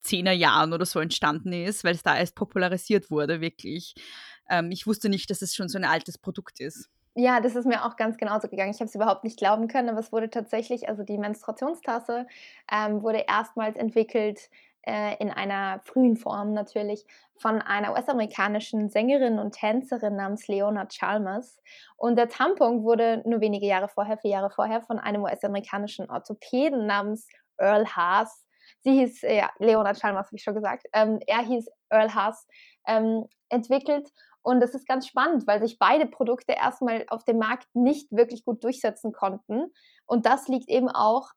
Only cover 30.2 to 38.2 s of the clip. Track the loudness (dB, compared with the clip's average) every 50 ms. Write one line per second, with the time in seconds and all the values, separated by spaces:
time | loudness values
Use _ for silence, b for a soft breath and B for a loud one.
30.2 | -6 -8 -10 -10 -8 -6 -4 -4 -4 -4 -4 -6 -6 0 2 4 4 4 2 -2
31.2 | 0 0 0 0 0 0 -2 -4 -4 -6 _ _ _ 2 4 4 4 4 2 0
32.2 | 0 0 -2 -6 -14 _ b b b b b b b 0 2 2 2 2 0 -2
33.2 | -4 -8 _ _ _ -2 -2 -2 0 2 0 0 2 0 0 0 -2 -8 _ b
34.2 | b b b b 0 4 4 4 4 4 0 -4 -4 -2 -2 -2 -2 -2 0 0
35.2 | 2 2 2 2 2 2 2 2 2 0 0 4 4 6 6 6 4 2 0 -2
36.2 | 0 0 -2 -2 -2 -2 -2 0 0 -2 0 0 -2 -2 -2 -2 -4 -4 -6 -4
37.2 | 0 0 2 2 2 0 -2 -4 -6 _ 0 4 4 4 4 2 -4 -2 2 2